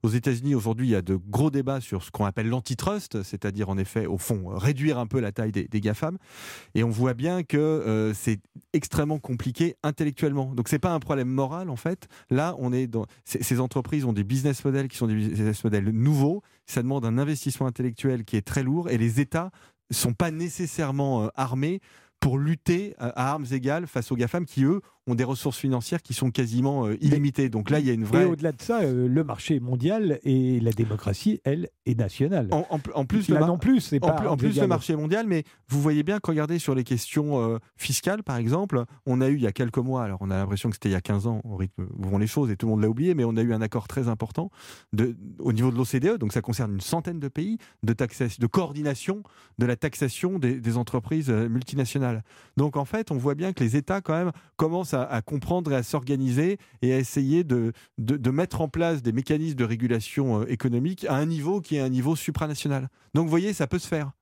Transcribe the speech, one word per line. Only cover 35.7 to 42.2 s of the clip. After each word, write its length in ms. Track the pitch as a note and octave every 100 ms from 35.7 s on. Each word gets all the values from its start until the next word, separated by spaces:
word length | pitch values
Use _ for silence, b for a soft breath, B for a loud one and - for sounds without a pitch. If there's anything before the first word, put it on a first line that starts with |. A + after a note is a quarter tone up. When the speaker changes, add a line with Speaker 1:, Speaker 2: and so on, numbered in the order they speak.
| C#3+
Speaker 1:
voyez 200 | D3 D3+
bien 180 | D3 G#3
que, 100 | -
regardez, 280 | D#3 D3+ E3+
sur 160 | D3+
les 100 | C3
questions, 540 | A#2+ B2 - - D3 C#3+
euh, 200 | A2+ A2+ b _
fiscales, 460 | - B2+ - G#3
par 160 | G3+ B2
exemple, 460 | A2+ D#3 G3+ C3 A#2+ b
on 160 | - B2+
a 80 | C3
eu 60 |
il 80 | C#3+
y 40 | A2+
a 60 |
quelques 240 | - A#2+ C3
mois, 280 | B2+ C3
alors 120 | A2 F#2
on 80 | G2
a 80 | F#2+
l'impression 320 | G2 G2+ A2+
que 60 | G2+
c'était 120 | G#2
il 40 |
y 40 | F#2
a 60 |
quinze 240 | - G2+ A2+
ans, 160 | A2
au 120 | A#2 G2
rythme 300 | F#2+ - F#2 -
où 100 | F#2+
vont 80 |
les 100 | G2